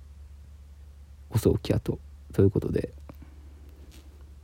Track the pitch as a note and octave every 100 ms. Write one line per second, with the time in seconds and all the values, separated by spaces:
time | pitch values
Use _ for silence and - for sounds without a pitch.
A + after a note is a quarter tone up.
0 | - - - - - - - - - -
1 | - - - A2+ - - - G#2 - -
2 | - - - - G2 - - - - -
3 | - - - - - - - - - -
4 | - - - -